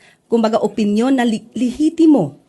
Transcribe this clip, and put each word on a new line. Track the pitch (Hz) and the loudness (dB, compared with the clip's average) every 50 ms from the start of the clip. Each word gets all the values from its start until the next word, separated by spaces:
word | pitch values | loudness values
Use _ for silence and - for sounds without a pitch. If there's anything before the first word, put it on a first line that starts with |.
| _ _ _ _ _ - | _ _ _ _ _ -4
kumbaga | 233 233 220 214 226 - - | -2 0 0 0 0 -2 -2
opinyon | 202 202 240 214 208 208 214 240 269 277 254 | -2 -4 -2 -2 0 0 0 0 0 0 0
na | 240 | 0
li-, | 240 214 - - - - 220 | -2 -4 -4 -8 -10 -8 -6
lehitimo. | 254 240 247 - 302 311 320 - 330 311 285 233 156 139 - - _ | -6 -4 -4 -2 -2 -2 0 2 4 4 4 4 2 -2 -6 -14 _